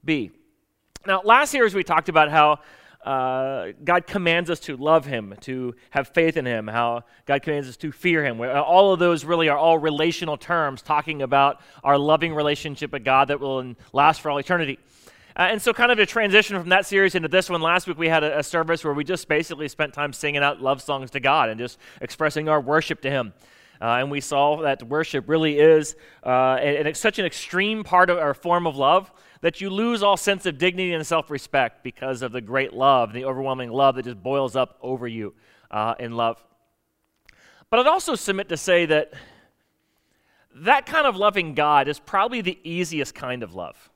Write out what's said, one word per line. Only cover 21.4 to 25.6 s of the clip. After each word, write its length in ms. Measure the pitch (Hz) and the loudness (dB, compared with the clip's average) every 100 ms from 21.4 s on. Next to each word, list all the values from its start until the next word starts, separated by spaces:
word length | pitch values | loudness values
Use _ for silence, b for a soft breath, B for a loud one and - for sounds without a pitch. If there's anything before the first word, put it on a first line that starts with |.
| 117 | 0
and 100 | 110 | -2
just 180 | 120 - B B | -10 -12 B B
expressing 480 | - - 156 151 156 | -14 -4 -2 -2 0
our 140 | 151 | 0
worship 400 | 127 151 - - | 2 0 0 -6
to 80 | 131 | -4
him. 240 | 139 113 - b b b b | -4 -4 -10 b b b b
Uh, 160 | 117 123 | -2 0
and 100 | 135 | 0
we 120 | 143 | -4
saw 400 | - 143 147 151 | -2 2 2 2
that 200 | 151 135 | -2 -4
worship 440 | 117 147 160 143 113 | -4 -4 -2 -6 -2
really 320 | 160 156 | 0 2
is, 380 | 147 | 6